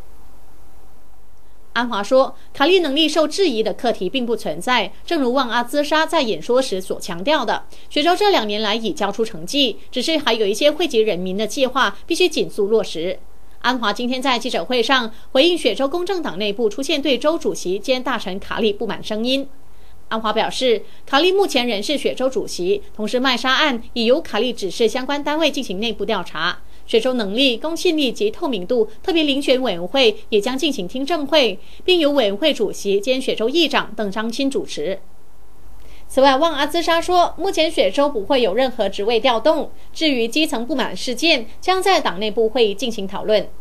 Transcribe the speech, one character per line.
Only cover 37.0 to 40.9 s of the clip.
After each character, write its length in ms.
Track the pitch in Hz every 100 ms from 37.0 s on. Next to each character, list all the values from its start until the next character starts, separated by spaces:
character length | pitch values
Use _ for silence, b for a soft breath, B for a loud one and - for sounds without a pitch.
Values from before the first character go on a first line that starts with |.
| 330 359 339 -
目 140 | 381
前 200 | 349 320
雪 200 | 320 196
州 180 | - 285
不 140 | 254
会 180 | 196 277
有 140 | 220
任 160 | 208 262
何 180 | 240 202
职 160 | 196
位 160 | 202 233
调 180 | 254 226
动， 320 | 294 320 233 b b
至 160 | - 320
于 180 | 254 226
基 200 | 294 311
层 200 | 254 240
不 80 |
满 220 | 277 196